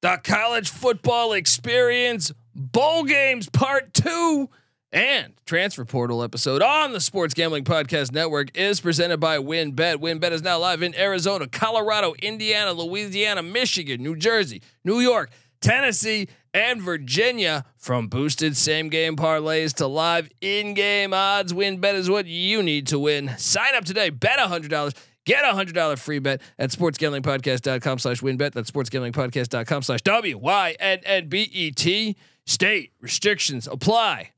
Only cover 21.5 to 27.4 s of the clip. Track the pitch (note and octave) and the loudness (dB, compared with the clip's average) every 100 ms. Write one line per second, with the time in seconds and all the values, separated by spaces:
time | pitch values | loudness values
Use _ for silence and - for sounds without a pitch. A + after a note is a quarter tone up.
21.5 | F3 G3 F#3+ G3 G3 F#3 G3+ F#3 E3 F#3 | -2 -2 0 0 0 0 0 -2 -4 0
22.5 | G#3+ F#3 D3 C3+ D3 D3 D3 C#3 A#2+ - | 0 2 0 0 0 2 0 -2 -6 -2
23.5 | G3 B3 C4 F3 F#3+ F#3+ C#3+ G3 C4+ G#3 | 0 2 0 -2 0 -2 0 0 2 0
24.5 | F3 D3+ D3+ D3 C#3 - _ - C4 C#4+ | -2 -2 -2 -2 -6 -16 _ 0 2 4
25.5 | G3 F#3+ E3+ D#3+ C#3 - D3+ C#3 C3+ - | 2 0 0 0 0 -4 -2 0 -2 -6
26.5 | _ C3 - E3+ C#3+ D#3 C#3+ C3+ C#3 | _ -4 0 0 0 -2 0 -2 -2